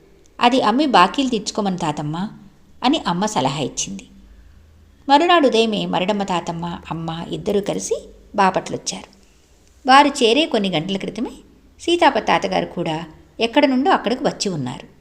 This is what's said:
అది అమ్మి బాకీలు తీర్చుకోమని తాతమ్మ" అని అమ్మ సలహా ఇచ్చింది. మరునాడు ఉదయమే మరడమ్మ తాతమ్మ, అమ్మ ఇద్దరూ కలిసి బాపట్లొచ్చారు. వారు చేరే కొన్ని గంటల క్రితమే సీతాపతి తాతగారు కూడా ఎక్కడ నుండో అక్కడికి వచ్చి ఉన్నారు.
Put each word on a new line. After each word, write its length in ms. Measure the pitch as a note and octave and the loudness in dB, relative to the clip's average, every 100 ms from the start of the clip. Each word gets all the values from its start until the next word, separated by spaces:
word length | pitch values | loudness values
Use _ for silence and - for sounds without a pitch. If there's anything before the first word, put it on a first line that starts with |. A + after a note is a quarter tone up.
| _ - _ - | _ -20 _ 0
అది 220 | A#3+ B3+ | 2 2
అమ్మి 240 | G#3+ A#3 D4+ | 2 2 4
బాకీలు 420 | A3 F3+ B3 C4 | 4 4 2 -2
తీర్చుకోమని 500 | A#3 G#3 - G3+ F3+ | -2 -4 -4 -2 -2
తాతమ్మ" 500 | D#3+ D3+ D3 D#3+ G3+ - - _ _ - | -4 -4 -4 -6 -8 -10 -20 _ _ -4
అని 160 | B3 D#4 - | 0 0 -2
అమ్మ 200 | F3 G#3+ | -2 -2
సలహా 320 | - - D3 | 0 -2 -2
ఇచ్చింది. 480 | C3+ - - G2 - - - - - - - - - _ - | -6 -6 -8 -10 -16 -20 -20 -20 -20 -20 -20 -20 -20 _ 2
మరునాడు 380 | C#4+ E4+ F4 C#4 | 2 6 4 4
ఉదయమే 400 | A3 A3+ G#3 F3 | 2 0 0 -2
మరడమ్మ 360 | E3+ F#3 G#3 | -2 -2 -2
తాతమ్మ, 580 | G3 F3 F3 E3+ E3+ E3+ - | -2 -4 -4 -6 -8 -10 -10
అమ్మ 340 | E3 E3 E3 - | -8 -8 -8 -8
ఇద్దరూ 320 | E3 D#3 G3+ | -8 -2 -2
కలిసి 480 | G3+ F3+ F#3+ A#4 - - - | -2 -4 -4 -6 -8 -20 -10
బాపట్లొచ్చారు. 840 | - F#3+ F#3 - B2 - F#3+ - _ _ _ _ _ _ _ C4+ | 0 2 2 -4 -8 -8 -12 -12 _ _ _ _ _ _ _ 6
వారు 220 | F3+ C#4 | 8 8
చేరే 380 | C#4 A3 B3 D#4 | 4 2 2 2
కొన్ని 240 | A#3+ G3 | 0 0
గంటల 260 | E3+ E3+ G3 | -2 -2 -6
క్రితమే 340 | F#3+ - C#4 - - _ _ - | -6 -8 -10 -10 -20 _ _ -10
సీతాపతి 460 | - E4+ D#4+ A#3+ - | -2 2 4 2 0
తాతగారు 400 | E3+ F#3+ F#3 F3 | 0 0 -2 -4
కూడా 400 | - E3 D#3 E3+ - - - | -4 -6 -6 -8 -18 -16 -4
ఎక్కడ 260 | A3+ C4 C#4+ | -2 2 2
నుండో 240 | B3+ D4+ | 2 2
అక్కడికి 340 | D4+ - B3+ | 2 0 -2
వచ్చి 240 | G#3 D3+ G#3 | -2 -2 -6
ఉన్నారు. 380 | E3 B2 C3 - - | -4 -6 -8 -16 -20